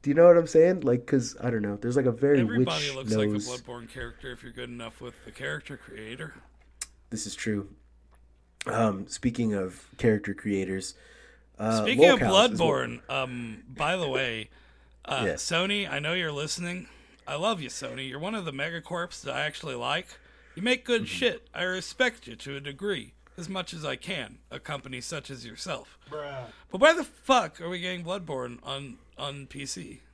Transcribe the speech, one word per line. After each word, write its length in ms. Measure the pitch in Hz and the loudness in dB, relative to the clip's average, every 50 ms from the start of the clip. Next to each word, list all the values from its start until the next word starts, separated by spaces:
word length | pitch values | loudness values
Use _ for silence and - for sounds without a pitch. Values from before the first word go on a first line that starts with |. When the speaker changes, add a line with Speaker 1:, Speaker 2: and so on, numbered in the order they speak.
Speaker 1:
do 80 | - 143 | 0 2
you 40 | 139 | 8
know 120 | 160 170 | 10 12
what 100 | 175 170 | 12 12
I'm 100 | 170 165 | 10 8
saying? 340 | 156 - 160 160 180 185 - | 8 8 10 10 10 6 4
Like, 240 | - 131 120 127 123 | 4 2 2 2 2
'cause, 300 | - - 135 123 - - - | 4 2 4 4 2 -8 -4
I 80 | - 123 | -2 -2
don't 120 | 117 110 | 0 0
know. 160 | 104 101 101 | -2 -2 -4
There's, 180 | 104 - 120 123 | -4 -4 2 2
like, 100 | 139 135 | 4 4
a 60 | 127 | 4
very 300 | 113 110 139 143 147 135 | 2 4 4 6 6 6
Speaker 2:
Everybody 460 | 120 107 117 123 127 127 - 156 147 | 6 4 4 2 2 2 2 -2 -2
Speaker 1:
witch 80 | 143 135 | -4 -4
Speaker 2:
looks 160 | 131 131 110 | -6 -2 0
Speaker 1:
nose. 360 | 107 107 107 104 104 104 104 120 | 2 2 2 2 2 0 -2 -4
Speaker 2:
like 100 | 123 123 | -10 -10
a 40 | - | -10
Bloodborne 260 | - 120 120 117 113 | -12 -12 -12 -12 -14
character 420 | - 135 120 120 120 - - 135 123 | -12 -10 -10 -10 -12 -14 -14 -14 -14
if 100 | 123 - | -12 -14
you're 80 | - | -16
good 180 | 113 123 123 123 | -12 -12 -12 -10
enough 300 | 120 120 117 113 - - | -10 -12 -12 -12 -12 -12
with 140 | 120 120 - - - | -14 -14 -14 -16 -20
the 80 | 110 | -18
character 460 | 107 - 135 143 151 151 - - - | -14 -10 -8 -8 -8 -8 -10 -12 -16
creator. 560 | - - - 90 - 110 110 120 131 160 151 - - - - _ _ _ _ _ _ - - _ _ _ _ | -16 -16 -18 -16 -14 -12 -12 -12 -12 -12 -14 -14 -20 -20 -20 _ _ _ _ _ _ -14 -14 _ _ _ _
Speaker 1:
This 140 | 117 107 - | -10 -8 -8
is 80 | 104 - | -10 -10
true. 360 | - - 113 107 101 98 - - - _ _ _ _ _ _ _ _ _ _ _ _ _ _ _ _ - | -6 -4 -4 -4 -4 -6 -8 -16 -20 _ _ _ _ _ _ _ _ _ _ _ _ _ _ _ _ -8
Um, 420 | - - 117 113 110 101 95 101 | -4 0 2 2 0 0 -2 -8
speaking 460 | - - - - 127 117 - 117 110 104 | -10 -10 -2 -2 -2 0 0 0 0 0
of 340 | 98 95 92 90 - - - - | 0 -2 -4 -8 -12 -20 -20 -10
character 360 | - - 117 107 104 - 104 98 | 2 2 4 4 4 0 -4 -8
creators, 640 | - - 104 101 98 95 95 95 95 92 - - - - - - - - - - - _ _ _ | -6 -2 -2 0 0 0 -2 -4 -6 -6 -8 -12 -14 -20 -20 -20 -20 -20 -20 -20 -20 _ _ _
uh, 240 | - 107 110 113 110 | -4 0 0 2 2
Speaker 2:
Speaking 280 | 107 - - - - - | 2 2 8 10 10 10
of 100 | 269 - | 10 8
Speaker 1:
Lolcows 320 | - - 190 196 - 247 208 | 4 6 8 8 6 6 4
is 60 | 175 | 2
what 100 | 170 160 143 131 127 117 117 117 | 2 2 2 2 -2 -4 -8 -12
Speaker 2:
Bloodborne, 100 | - - | -10 -6
um, 540 | 127 135 131 131 123 123 120 113 110 107 - - | -4 -4 -4 -4 -6 -8 -8 -10 -12 -14 -16 -18
by 260 | 131 123 151 151 180 | -6 -4 -2 -2 0
the 120 | 185 170 143 | 0 -2 -2
way, 400 | 131 131 135 123 117 110 107 - - - - - - _ _ _ - _ _ | -2 -2 -2 -2 -4 -6 -8 -12 -16 -20 -20 -20 -20 _ _ _ -20 _ _
uh, 180 | - 139 135 117 | -6 -4 -2 -2
Speaker 1:
Yeah. 80 | 95 76 | -2 -2
Speaker 2:
Sony, 540 | - - - 170 165 180 196 202 208 196 160 | -2 -4 -2 0 0 0 0 -2 -2 -2 -4
I 100 | - 139 | -4 -4
know 140 | 147 156 170 | -4 -2 -2
you're 180 | 185 175 156 147 | -2 -2 -4 -4
listening. 540 | 139 151 151 - - 175 175 175 185 - - - - - _ - _ _ | -6 -6 -6 -6 -6 -6 -8 -8 -10 -12 -14 -20 -20 -20 _ -20 _ _
I 100 | - 143 | -8 -6
love 260 | 147 170 214 226 175 | -2 -2 -2 -2 -2
you, 60 | 147 120 | -6 -10
Sony. 380 | - - 139 123 120 127 131 135 | -10 -10 -10 -10 -8 -8 -8 -8
You're 100 | 127 143 | -8 -8
one 160 | 156 196 220 | -6 -6 -6
of 100 | 220 180 | -6 -6
the 80 | 160 135 | -8 -6
megacorps 680 | 135 143 160 170 165 - - 185 170 170 180 - - - | -6 -6 -6 -6 -10 -10 -8 -6 -6 -6 -8 -10 -12 -10
that 100 | 139 131 | -6 -4
I 60 | 131 | -4
actually 340 | 143 156 151 - - 151 127 | -4 -4 -6 -8 -10 -8 -8
like. 320 | 120 120 127 143 170 185 - - - _ - - - - - - | -6 -4 -2 -2 -4 -4 -8 -20 -20 _ -20 -20 -20 -20 -18 -12
You 60 | 165 | -4
make 240 | 185 240 254 262 - | 0 0 0 0 0
good 160 | - 240 226 | 0 0 0
Speaker 1:
Mm-hmm. 60 | - | 0
Speaker 2:
shit. 420 | - - - 262 233 - - - - - | -2 -4 0 0 0 0 -2 -10 -14 -8
I 100 | - 175 | -4 -4
respect 640 | 185 185 185 180 - - - 262 247 240 - - | -4 -4 -4 -6 -10 0 2 2 2 2 -4 -16
you 80 | 120 113 | -18 -16
to 180 | 113 - 139 139 | -14 -12 -10 -10
a 40 | 139 | -10
degree, 520 | 143 143 139 135 196 208 196 143 113 120 - _ _ - _ | -10 -10 -10 -6 -4 -4 -4 -4 -6 -12 -18 _ _ -20 _
as 120 | - 170 156 | -14 -10 -8
much 240 | 190 190 175 - - | -6 -6 -6 -8 -10
as 100 | 165 151 | -8 -6
I 120 | 143 135 | -6 -6
can, 400 | - - 170 196 147 120 104 - - _ _ | -6 -6 -8 -8 -8 -8 -10 -14 -20 _ _
a 80 | 135 135 | -16 -14
company 420 | - - 151 139 - 139 127 123 | -10 -8 -10 -10 -8 -10 -12 -10
such 280 | 120 - 170 151 135 - | -10 -8 -10 -10 -10 -12
as 140 | 139 123 117 | -16 -14 -14
yourself. 520 | 117 104 - - 185 156 - - - - _ _ - | -16 -14 -12 -8 -8 -8 -8 -10 -16 -20 _ _ -12
Speaker 3:
Bruh. 360 | 151 151 147 143 139 131 123 113 - - - _ | -10 -10 -10 -8 -10 -10 -12 -12 -16 -20 -16 _
Speaker 2:
But 80 | - 185 | 0 4
why 140 | 247 311 339 | 6 6 6
the 100 | 339 302 | 4 0
fuck 560 | - - - - - 262 247 190 151 - - | -6 -10 -14 0 2 4 4 4 0 -8 -10
are 80 | 170 170 | -10 -8
we 100 | 180 180 | -6 -6
getting 240 | 170 185 180 175 170 | -4 -6 -6 -6 -6
Bloodborne 540 | 165 185 202 180 156 147 131 127 120 120 123 - | -6 -6 -6 -6 -6 -6 -6 -6 -8 -10 -12 -10
on, 340 | 135 135 139 143 135 117 - - - _ | -10 -10 -8 -10 -12 -16 -18 -20 -20 _
on 280 | - 135 143 139 139 139 | -10 -10 -8 -8 -10 -14
P 180 | 135 - 139 139 | -14 -12 -12 -10
C? 360 | 135 - 185 170 - - 135 _ _ | -10 -10 -10 -12 -14 -16 -20 _ _